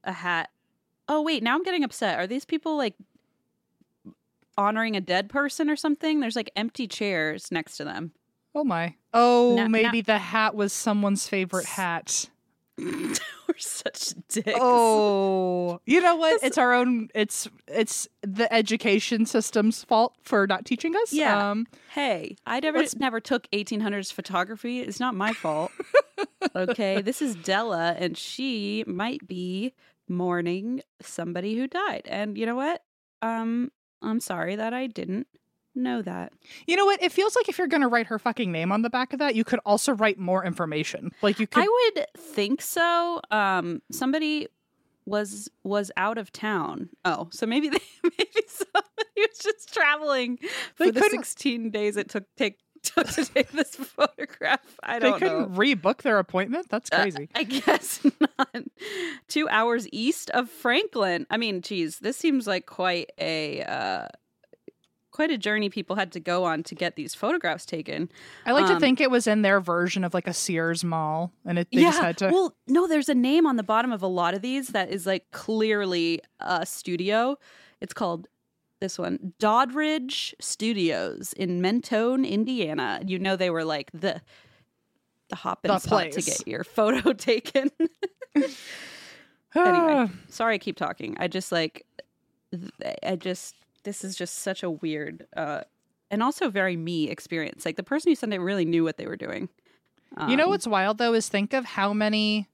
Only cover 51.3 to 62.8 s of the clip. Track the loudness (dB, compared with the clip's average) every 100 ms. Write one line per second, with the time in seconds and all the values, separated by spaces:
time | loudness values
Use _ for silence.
51.3 | -4 -2 -2 -2 0 0 -2 -4 -6 -8
52.3 | -4 -4 -4 _ _ -2 0 0 -2 0
53.3 | 0 0 0 -2 -4 -12 0 0 0 -12
54.3 | -6 -2 -2 _ -14 -6 2 2 4 2
55.3 | 0 -2 2 2 4 2 0 2 2 2
56.3 | -2 -2 -4 -4 -6 0 0 0 -2 -6
57.3 | -4 -2 0 2 2 0 0 0 2 -2
58.3 | 0 -4 -4 -12 _ -12 -6 -6 -8 -6
59.3 | -2 2 2 2 0 -4 -4 -2 -2 -2
60.3 | -2 -2 -4 0 0 0 0 0 0 -2
61.3 | -2 -2 -4 -6 -4 -4 -4 -6 -2 2
62.3 | 2 0 -4 -4 -2